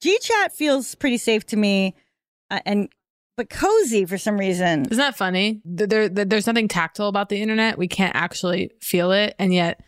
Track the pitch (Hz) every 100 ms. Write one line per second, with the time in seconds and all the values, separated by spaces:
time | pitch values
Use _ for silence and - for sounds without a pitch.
0 | 330 427 - 440 370 - 302 269 233 -
1 | 294 240 - 220 - 214 208 196 190 -
2 | _ _ _ _ - 202 - 208 196 _
3 | _ _ _ - 220 - 359 440 320 220
4 | 180 190 214 208 190 180 180 160 127 226
5 | 277 - 185 185 208 214 165 175 208 214
6 | 208 185 196 214 214 233 220 180 165 -
7 | 208 202 202 202 214 220 220 - 180 -
8 | 185 135 175 - 180 175 - - - 180
9 | 175 196 208 - 196 180 170 -